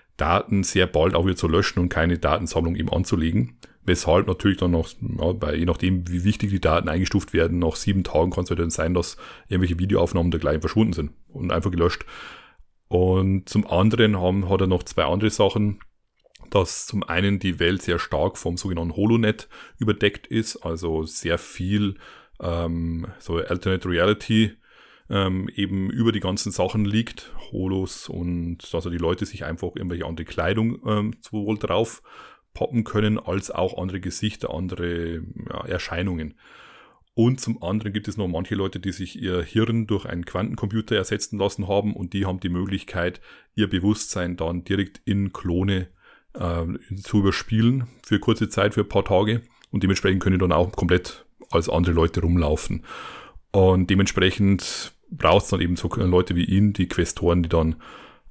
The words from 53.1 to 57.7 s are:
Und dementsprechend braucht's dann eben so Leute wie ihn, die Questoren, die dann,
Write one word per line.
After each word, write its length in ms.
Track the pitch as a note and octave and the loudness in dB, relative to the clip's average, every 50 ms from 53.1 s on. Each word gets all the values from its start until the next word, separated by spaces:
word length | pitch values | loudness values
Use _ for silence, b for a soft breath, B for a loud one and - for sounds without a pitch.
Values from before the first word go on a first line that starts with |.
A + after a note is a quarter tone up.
| B B B B B B - - | B B B B B B -12 0
Und 380 | - G2 F#2 F#2 F#2 F#2 F2+ - | 4 6 6 6 6 4 4 4
dementsprechend 1040 | G2+ G2 F#2+ - - F#2+ F2+ F#2+ - - G2+ G2 G2 F#2+ - - - - - - _ _ _ - | 4 4 4 2 2 2 2 2 4 4 4 4 4 2 0 -6 -6 -8 -8 -10 _ _ _ -16
braucht's 400 | E3 - - D2+ F2+ G#2 - - | -10 0 4 6 6 6 4 2
dann 120 | G2+ F#2 | 0 0
eben 160 | F2 E2+ F2+ | 2 0 0
so 120 | - - - - | -2 -2 -4 -2
Leute 400 | - F2+ F2+ F2+ F2+ F2+ - F2 | 0 2 4 4 4 4 4 0
wie 80 | F2 F2 | 0 2
ihn, 300 | - F#2 G2 G#2+ G#2 G2 | 4 4 6 6 4 4
die 160 | - F2+ - | 2 -2 -2
Questoren, 540 | - - E2 - - - - F2 E2+ F2+ E2+ | 0 -2 -2 -2 -2 0 2 2 4 4 2
die 60 | E2 | 2
dann, 280 | E2+ E2 D#2 D#2+ | 2 2 2 2